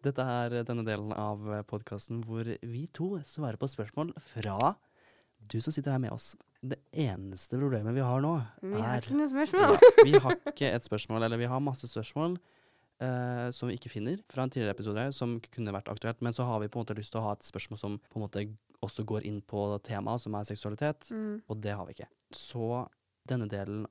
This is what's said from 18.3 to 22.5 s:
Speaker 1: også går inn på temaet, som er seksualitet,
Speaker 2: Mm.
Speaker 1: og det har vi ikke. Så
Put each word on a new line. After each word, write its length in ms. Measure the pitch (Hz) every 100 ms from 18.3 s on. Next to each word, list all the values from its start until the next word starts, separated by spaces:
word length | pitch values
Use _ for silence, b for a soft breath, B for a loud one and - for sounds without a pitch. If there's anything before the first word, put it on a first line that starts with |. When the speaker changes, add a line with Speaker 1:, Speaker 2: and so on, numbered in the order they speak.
| 101 104 107 _ -
Speaker 1:
også 220 | 110 -
går 200 | 107 107
inn 160 | 107 104
på 380 | - 104 101 101
temaet, 380 | - 104 104 120
som 140 | 117
er 100 | 104
seksualitet, 640 | 104 104 104 107 147 147 -
Speaker 2:
Mm. 320 | 220 214 208 -
Speaker 1:
og 120 | 110
det 140 | 104 104
har 100 | 90
vi 60 |
ikke. 140 | - - _ _
Så 560 | - -